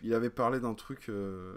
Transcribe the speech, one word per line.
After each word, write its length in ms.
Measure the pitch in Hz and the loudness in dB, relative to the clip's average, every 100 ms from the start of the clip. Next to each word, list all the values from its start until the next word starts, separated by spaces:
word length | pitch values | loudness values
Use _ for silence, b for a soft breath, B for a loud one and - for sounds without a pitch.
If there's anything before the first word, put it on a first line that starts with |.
il 100 | 110 | 2
avait 160 | 113 120 | 2 2
parlé 300 | 131 120 131 | 2 2 2
d'un 140 | 120 | 0
truc, 340 | 110 - 131 - | -4 -8 -10 -6
euh... 440 | 101 98 95 92 | -4 -4 -6 -10